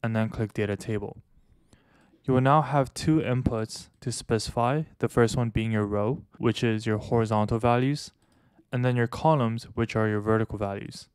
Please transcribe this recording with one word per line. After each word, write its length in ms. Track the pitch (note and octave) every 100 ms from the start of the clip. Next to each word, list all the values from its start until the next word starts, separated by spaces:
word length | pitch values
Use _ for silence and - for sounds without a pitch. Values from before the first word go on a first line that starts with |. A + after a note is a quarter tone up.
and 140 | A#2 A2+
then 140 | A2
click 240 | - G#2+
Data 220 | - G#2 G2
Table. 420 | - G#2+ G2+ - _ _ _ _ _ _ _ _ _ _
You 100 | -
will 80 | B2+
now 220 | C3 D3+
have 280 | C3+ C#3+ C3 -
two 240 | - D#3
inputs 720 | - B2+ C3 A#2 A2 - - _
to 100 | B2+
specify, 720 | A#2 - A2+ - - A#2+ D3 D#3 -
the 100 | A#2+
first 300 | - A#2 -
one 120 | A#2
being 200 | A2 A2
your 140 | A2 G#2
row, 380 | G#2 G#2 D3 - -
which 240 | B2 A2
is 240 | A#2+ A2 A2
your 100 | G#2+
horizontal 640 | - A#2 A2 G#2+ G#2+ A#2
values, 540 | A#2+ A#2+ C3 D3 - _ _ _ _ _ _
and 120 | B2
then 120 | B2+ B2
your 100 | A#2
columns, 600 | - D#3+ D#3 A#2 A#2 - -
which 200 | A2+ A2
are 120 | A2
your 140 | G#2+
vertical 360 | G#2+ A2 A2 G#2
values. 500 | G2+ G2 - - -